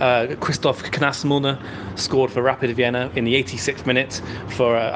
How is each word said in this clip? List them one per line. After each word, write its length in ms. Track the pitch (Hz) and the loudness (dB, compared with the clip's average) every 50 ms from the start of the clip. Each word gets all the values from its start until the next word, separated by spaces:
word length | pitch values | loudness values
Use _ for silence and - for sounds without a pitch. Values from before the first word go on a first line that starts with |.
Uh, 340 | 135 127 123 120 117 127 147 - | 2 4 4 4 2 0 -2 -4
Christoph 420 | - - 151 - - 151 127 - - | -2 -2 -2 0 2 0 0 0 -4
Knasmuller 760 | - - - 151 139 135 - - 143 143 143 139 139 139 135 - - - - - - - | -6 -2 0 0 0 0 0 0 0 2 2 2 0 -2 -2 -6 -10 -12 -12 -10 -10 -8
scored 380 | - - - - 135 131 123 - | -8 -4 0 2 2 2 2 2
for 100 | 131 123 | 2 2
Rapid 320 | 131 131 - - 123 117 | 2 2 2 0 -2 2
Vienna 360 | 117 123 120 123 123 127 135 - | 2 2 2 2 0 -2 -4 -2
in 100 | 143 117 | -2 0
the 120 | 117 120 | 2 2
eighty-sixth 500 | 139 127 - - 117 - - 139 135 - | 2 2 0 -4 -6 -4 -4 -4 -2 0
minute 340 | 131 127 131 135 131 - - - - - - - - | 0 2 2 0 -2 -4 -10 -10 -8 -10 -10 -10 -6
for 280 | - - 127 120 117 | -2 0 2 2 4
a, 140 | 113 113 113 - | 2 2 0 0